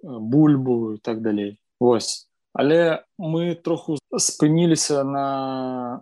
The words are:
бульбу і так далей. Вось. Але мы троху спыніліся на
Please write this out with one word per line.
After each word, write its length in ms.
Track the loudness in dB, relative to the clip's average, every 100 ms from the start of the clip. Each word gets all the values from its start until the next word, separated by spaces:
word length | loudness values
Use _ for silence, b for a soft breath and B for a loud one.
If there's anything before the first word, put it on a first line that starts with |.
бульбу 920 | -14 -10 0 4 6 4 2 -2 -2
і 40 | -6
так 240 | -6 -4
далей. 380 | -2 -2 -4 -10 _ 0
Вось. 460 | 2 2 0 -10 _ _ _ -2
Але 480 | 2 4 2 0 -6 -10
мы 320 | -4 -2 -2
троху 480 | -4 -4 -4 -4 -6 -4 -4
спыніліся 840 | -2 2 2 4 4 2 0 -2 -2
на 960 | -2 -4 -4 -4 -6 -6 -6 -8 -10